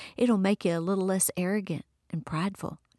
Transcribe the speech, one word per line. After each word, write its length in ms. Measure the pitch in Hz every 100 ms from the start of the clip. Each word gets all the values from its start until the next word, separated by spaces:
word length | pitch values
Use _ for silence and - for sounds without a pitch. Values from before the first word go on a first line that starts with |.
| - -
It'll 220 | 240 214
make 260 | 190 208
you 140 | 185 165
a 20 |
little 260 | 165 196 185
less 240 | 190 - -
arrogant 500 | 180 208 190 165 - _ _
and 160 | 165 -
prideful. 540 | 156 190 196 - 160 _